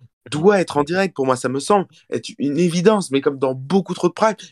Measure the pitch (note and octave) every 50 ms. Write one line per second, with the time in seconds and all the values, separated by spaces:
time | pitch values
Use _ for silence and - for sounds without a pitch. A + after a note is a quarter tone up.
0 | _ - _ _ - - G#2+ D3+ D#3+ G3+ G#3 G3 E3 - - C#3+ D3 D3 F3 F#3
1 | G3 F#3 - - C3+ C3 B2+ B2 - B2+ B2+ C#3 C#3 - G#3 G3+ F3 - _ _
2 | _ - - A#2+ - - - - - C#3+ - D#3 F3+ F3 D#3+ F3+ E3+ G#3 A3 G3+
3 | E3+ - C3 C#3 C#3 D3+ C#3+ C3+ C#3 C3 C3 C3 C3 C#3 F3 G3 F3 - F3 -
4 | - G#3+ - - G#3 A3 G#3+ - - -